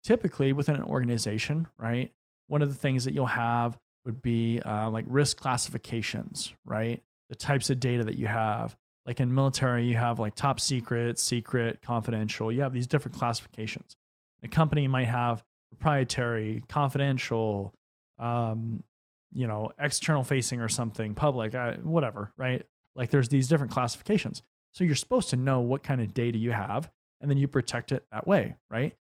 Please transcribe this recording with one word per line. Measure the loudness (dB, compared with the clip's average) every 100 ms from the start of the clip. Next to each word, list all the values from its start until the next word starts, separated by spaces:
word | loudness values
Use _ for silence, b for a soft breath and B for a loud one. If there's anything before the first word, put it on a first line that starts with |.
Typically | 4 2 2 2 2
within | 2 2 0
an |
organization, | 0 0 2 0 0 -2 -2 -2 -2 -4
right, | -2 -2 -4 _ _ _ _
one | 0
of | 0
the |
things | 0 0 0
that | 0
you'll | 0 0
have | 2 2 2 0 -4 _ _ -10
would | -4
be, | 0 2 2 0
uh, | -2 -2 -2
like, | -2 0
risk | 2 2 0
classifications, | -2 -2 -2 -6 -6 -4 -4 -6 -8 -10 -10 -12
right? | -6 -4 -2 -4 _ _ _
The | -8
types | 0 0 2
of | 0
data | 2 2
that | 0 -2
you | -2
have. | 0 0 -2 -4 -10 _ _ -8
Like | -2
in | 2
military, | 4 2 2 0 2
you | 2 2
have, | 2 0
like, | -2
top | 0 0 0
secret, | 0 -2 0 0 0 0
secret, | 0 -2 0 0 0 -2
confidential. | -2 -2 0 -2 -2 -2 -2
You | 0
have | -2
these | -2 0
different | 0 -2 -2
classifications. | -2 -2 -8 -10 -8 -10 -14 -20 _ _ _ _
A | -2
company | 2 4 2 2
might | 2 2
have | 0 0 -2 _ _ _
proprietary, | -2 2 2 2 0 0 0 -2 -4 -4
confidential, | 0 0 2 0 0 -2 0 0 -2 -6 _ _ _ _ -8
um, | -2 0 0 -2 -4 -6 -10 _ _ _ _
you | -4 -2
know, | -2 -6 -4
external | -2 -2 2 0
facing | 2 0 0 -4
or | -2
something, | -2 -2 -4 -6
public, | 0 0 2 -2
uh, | -2 -4 -4
whatever, | 0 0 0 -4 -10 -4
right? | -2 -2 -6 _ _
Like, | -6 4
there's | 4 6
these | 2 4
different | 2 2
classifications. | 0 -2 -4 0 0 0 -10 _ _ _
So | 0
you're | 2
supposed | 2 2 0 2
to | 0
know | 2 2
what | 2 -2
kind | 0 -2
of | 0
data | 0 0 0
you | 0
have, | -2 -2 -4 -6 _ _ _
and | 0
then | 2
you | 4
protect | 2 0 -6 -4
it | -6 _
that | -6 2
way, | 4 2 -6 _
right? | -4 -4 -6